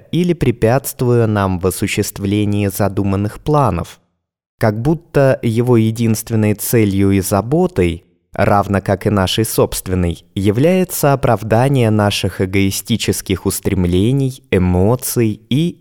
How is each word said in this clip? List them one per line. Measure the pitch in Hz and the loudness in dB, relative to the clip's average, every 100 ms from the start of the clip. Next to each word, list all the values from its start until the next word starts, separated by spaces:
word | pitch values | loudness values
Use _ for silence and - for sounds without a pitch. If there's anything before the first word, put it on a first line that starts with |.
| - | -4
или | 156 180 | -2 -2
препятствуя | 165 135 - 110 131 - - 123 120 110 | 0 -2 0 2 0 -2 -4 0 2 2
нам | 104 98 92 | 2 0 0
в | 92 | -2
осуществлении | - 98 - 101 - 101 101 104 104 101 | -2 -4 -2 -4 -4 -2 0 0 0 -2
задуманных | - 101 98 98 98 101 - | -2 -4 -2 -2 -2 -4 -6
планов. | - 151 131 85 85 - _ _ _ _ _ - | -2 0 0 -2 -6 -14 _ _ _ _ _ -4
Как | 113 107 | -2 0
будто | 123 165 - 147 135 131 | -2 -2 -2 2 2 2
его | 120 110 120 120 | 0 0 2 4
единственной | 110 113 117 110 - 113 107 | 2 0 0 0 -2 0 0
целью | 101 - 120 107 98 98 | 0 0 2 2 2 2
и | 98 | 2
заботой, | 92 101 107 156 185 - 90 82 _ _ _ | 2 0 0 0 0 0 0 -2 _ _ _
равно | - 104 101 98 98 | -2 2 2 2 -2
как | 92 98 110 | 0 -2 0
и | |
нашей | 104 92 - 113 | 0 0 0 -2
собственной, | - 117 - - 92 87 80 _ | 0 0 -2 -4 -2 -2 -4 _
является | - 98 101 156 185 185 - 147 | -4 0 2 2 2 -2 0 0
оправдание | 139 131 110 110 110 135 139 113 | 2 0 0 0 2 2 2 2
наших | 107 104 - 98 - | 2 2 0 -4 -2
эгоистических | 98 98 98 95 - 110 - 98 - 95 - | -2 0 0 -2 -4 -2 -2 -4 -2 -4 -2
устремлений, | - 101 92 90 90 104 139 135 131 - | -4 -2 -2 0 2 0 0 -2 -6 -2
эмоций | 98 90 90 98 127 - - 113 101 - | 0 2 2 2 0 -2 -2 -2 -2 -4
и | 127 170 - | -2 -2 -4